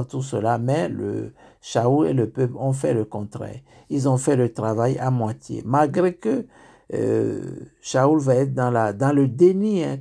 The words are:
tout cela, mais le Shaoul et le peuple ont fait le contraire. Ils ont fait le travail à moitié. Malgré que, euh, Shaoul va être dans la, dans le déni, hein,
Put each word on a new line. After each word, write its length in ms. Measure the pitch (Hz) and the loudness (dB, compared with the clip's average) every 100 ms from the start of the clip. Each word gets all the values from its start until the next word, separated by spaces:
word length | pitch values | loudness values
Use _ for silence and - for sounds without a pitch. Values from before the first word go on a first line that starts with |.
| 127 | -4
tout 120 | 135 | -6
cela, 380 | 135 117 107 117 | -4 -2 0 0
mais 300 | 120 147 170 | 0 -2 -2
le 440 | 104 101 110 110 - - _ | -4 -6 -6 -8 -14 -20 _
Shaoul 480 | - 123 120 139 160 | -6 0 2 4 2
et 40 | |
le 160 | 135 113 | 2 0
peuple 280 | - 127 123 | 0 -4 -2
ont 160 | 135 | -4
fait 200 | 135 151 | -2 0
le 120 | 120 | 0
contraire. 560 | 104 107 104 107 104 117 - - - | -2 -6 -10 -10 -12 -14 -18 -20 -6
Ils 200 | 143 135 | -2 2
ont 100 | 127 | 2
fait 160 | 151 | 2
le 180 | 131 120 | 2 2
travail 460 | - 110 110 120 - | 0 -2 0 0 0
à 140 | 127 | -2
moitié. 500 | 127 110 - - 113 | 0 -2 -6 -10 -10
Malgré 520 | 110 139 151 135 180 180 | -2 2 2 2 0 0
que, 280 | 220 254 - - - - - | -2 -2 -4 -14 -20 -20 -10
euh, 640 | 107 110 110 113 101 90 - - _ | -4 0 0 0 -4 -8 -12 -16 _
Shaoul 380 | - 131 135 156 | -4 2 4 4
va 160 | 135 | 4
être 180 | 123 139 | 2 2
dans 180 | 131 123 | 0 0
la, 220 | 120 110 | 2 0
dans 200 | 101 135 | 0 2
le 160 | 143 135 | 2 2
déni, 560 | 113 180 190 214 196 | 4 4 4 0 0
hein, 140 | 143 139 | -2 -4